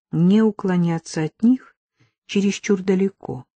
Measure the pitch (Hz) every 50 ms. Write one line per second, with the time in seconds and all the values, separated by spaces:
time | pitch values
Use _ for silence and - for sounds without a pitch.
0 | _ _ - 156 170 180 196 214 220 220 202 - - 190 185 180 170 170 170 170
1 | - - - 165 156 156 - _ - 233 262 254 - - _ _ _ _ _ _
2 | _ _ _ _ _ _ - 202 196 202 196 - - - 202 190 185 196 190 185
3 | 196 196 - _ - - - 127 131 _ _